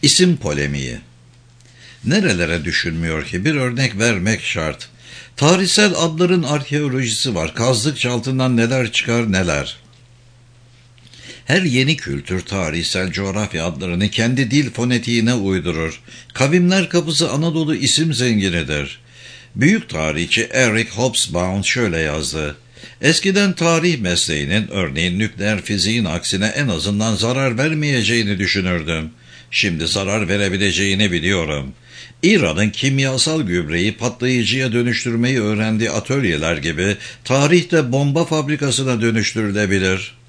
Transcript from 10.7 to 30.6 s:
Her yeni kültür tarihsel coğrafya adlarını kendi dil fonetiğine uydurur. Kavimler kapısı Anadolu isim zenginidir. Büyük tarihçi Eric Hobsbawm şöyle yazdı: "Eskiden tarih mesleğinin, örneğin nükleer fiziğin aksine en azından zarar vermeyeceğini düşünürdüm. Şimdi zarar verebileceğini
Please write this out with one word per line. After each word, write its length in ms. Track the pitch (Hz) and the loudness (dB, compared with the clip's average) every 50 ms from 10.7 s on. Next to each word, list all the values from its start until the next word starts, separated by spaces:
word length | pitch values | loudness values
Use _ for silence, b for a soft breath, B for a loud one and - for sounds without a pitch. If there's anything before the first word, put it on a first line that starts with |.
| - - - - - - B B B B B B B B B | -20 -20 -20 -20 -20 -20 B B B B B B B B B
Her 180 | - - 190 185 | 0 0 2 2
yeni 340 | 165 120 127 131 147 160 | 2 2 2 4 2 2
kültür 440 | 139 - - 69 71 71 - 90 92 | 0 -2 -6 -6 -6 -6 -4 -4 -4
tarihsel 720 | 87 - 98 98 92 78 76 85 82 - - 95 92 95 82 | -4 -4 -4 -2 -2 -2 -2 -2 -4 -2 -2 -2 -2 -2 -2
coğrafya 540 | - 98 95 95 104 107 101 - 82 80 | -4 -4 -2 -2 -2 -2 -2 -2 -4 -4
adlarını 420 | 87 82 69 90 90 87 87 101 107 | -4 -4 -4 -6 -4 -2 0 0 0
kendi 420 | - - 113 120 127 127 139 110 | 0 0 0 2 2 2 0 2
dil 200 | 117 143 147 123 | 2 0 0 0
fonetiğine 640 | 113 - 120 123 123 120 117 117 120 117 110 117 123 | -2 -2 0 0 0 0 0 0 0 2 2 2 2
uydurur. 680 | 120 98 95 95 92 80 87 82 80 80 80 78 - B B B B B B B | 2 2 0 0 0 0 -2 -2 -2 -4 -4 -6 -10 B B B B B B B
Kavimler 540 | - 131 135 160 180 180 180 190 196 180 151 | 0 0 4 4 4 4 4 4 2 0 2
kapısı 420 | - 175 170 156 156 139 170 143 | 0 0 0 0 -2 -2 0 0
Anadolu 440 | 101 143 156 170 156 160 160 147 156 | 0 0 0 0 0 0 0 0 0
isim 400 | 95 135 131 - - 160 165 147 | 0 2 2 2 2 2 0 0
zenginidir. 840 | 113 123 123 113 104 98 95 85 85 78 67 76 73 71 69 - - B B B B B B B B B B B | 0 2 2 2 2 2 2 0 0 -2 -2 -2 -4 -4 -6 -8 -14 B B B B B B B B B B B
Büyük 320 | 95 113 156 208 226 - - | 2 4 4 4 4 0 -4
tarihçi 600 | - 82 78 78 76 76 85 - - 113 113 - - | -4 -2 -2 -2 0 -2 -2 0 0 0 0 0 2
Eric 380 | 120 131 117 107 113 113 - | 2 2 4 4 2 0 -2
Hobsbawm 760 | - 101 120 131 110 - - - 73 85 90 92 92 101 95 | -2 0 0 0 0 0 -4 -2 -2 -2 -2 0 0 -2 0
şöyle 340 | - - 127 120 107 85 82 | 0 0 0 0 0 0 0
yazdı: 580 | 80 78 76 78 78 69 - 80 76 76 73 - - B B B B B B B | 0 0 -2 -2 -4 -4 -4 -4 -4 -6 -6 -10 -18 B B B B B B B
"Eskiden 520 | - 147 - - - 196 196 202 202 196 180 | 0 2 2 2 2 0 2 2 2 2 0
tarih 460 | - 165 170 170 160 160 180 170 131 | 0 0 2 2 2 2 2 0 0
mesleğinin, 680 | 107 90 87 85 - - 85 76 71 69 90 107 107 92 | 0 0 0 0 0 0 -2 -2 -2 0 0 0 -2 -2
örneğin 480 | - 98 92 76 67 76 85 90 87 95 | -2 -2 -2 -2 -2 -2 0 0 0 0
nükleer 440 | 110 107 - 101 98 104 110 98 90 | -2 -2 -2 -4 -2 -2 -2 -2 -2
fiziğin 420 | - 101 98 87 101 110 120 110 | -4 -2 -2 0 0 0 0 0
aksine 420 | 90 78 87 - - 95 95 98 | 0 -2 -4 -4 -2 -2 0 0
en 220 | 110 - - 147 131 | -2 0 0 0 0
azından 480 | 95 80 78 95 104 101 107 113 110 | 0 -2 0 0 0 0 0 0 0
zarar 420 | 92 107 117 123 135 135 135 117 110 | 0 0 0 0 0 0 0 0 0
vermeyeceğini 800 | 139 156 160 151 151 147 143 123 107 95 117 117 113 101 101 90 | 0 0 0 0 0 0 0 0 2 2 2 2 2 0 0 0
düşünürdüm. 720 | 98 87 - - - 92 90 85 78 76 82 80 80 80 - B B B B B B B | 0 0 0 0 0 0 0 -2 -2 -2 -4 -4 -4 -6 -10 B B B B B B B
Şimdi 360 | - - - 104 87 78 80 | -2 0 0 0 0 -2 -2
zarar 420 | 82 - 101 98 92 101 113 104 82 | -2 -2 -2 -2 0 0 -2 0 0
verebileceğini 840 | 98 101 101 98 90 98 | 0 0 0 0 0 0